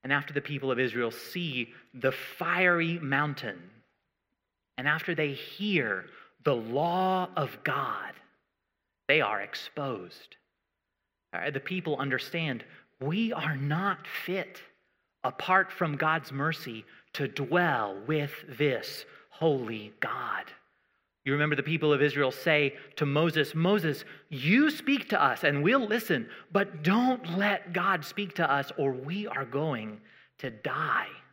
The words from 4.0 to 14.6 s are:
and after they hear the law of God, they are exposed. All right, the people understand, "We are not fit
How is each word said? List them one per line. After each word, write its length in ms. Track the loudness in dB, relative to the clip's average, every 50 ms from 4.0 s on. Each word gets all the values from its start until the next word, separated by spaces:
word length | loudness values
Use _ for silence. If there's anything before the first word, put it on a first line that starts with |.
| _ _ _ _ _ _ _ _ _ _ _ _ _ _ _
and 120 | -2 0 0
after 260 | 0 0 0 -2 0
they 180 | 0 0 0
hear 760 | -2 -6 -10 -14 -10 -6 -2 2 2 2 2 2 -2 -4 -6 -12 -20 -20 -20 -20 _ _ _
the 100 | 2 2
law 760 | 2 0 -2 0 0 2 2 2 2 2 2 2 0 -2 -2 -2
of 260 | -4 -4 -4 -6 -4
God, 520 | -2 -2 -2 0 -2 -4 -4 -6 -8 -10 -14 -16 -20 _ _ _ _ _ _ _ _ _ _ _ _ _ _ _ _
they 140 | 2 4 4
are 220 | 4 2 0 -4
exposed. 920 | -6 -8 -10 -12 -12 -10 _ -6 -4 -4 -4 -6 -8 -12 -16 -20 -20 _ -20 _ _ _ _ _ _ _ _ _ _ _ _ _ _ _ _ _ _ _
All 80 | -8 -6
right, 120 | -4 -4
the 80 | -4 -6
people 360 | -6 -4 -6 -4 -2 -2 -2 -2
understand, 680 | 0 -2 -2 -2 -4 -4 -4 -4 -2 -2 -4 -6 -8 -14 -20 -20 _ _ _ _
"We 320 | -4 -2 0 0 0 -2
are 240 | -2 -2 -2 -2 -2
not 500 | -2 0 0 0 0 0 0 -2 -2 -6
fit 560 | -12 -10 -8 -4 -2 -2 -2 -4 -6 -10 -20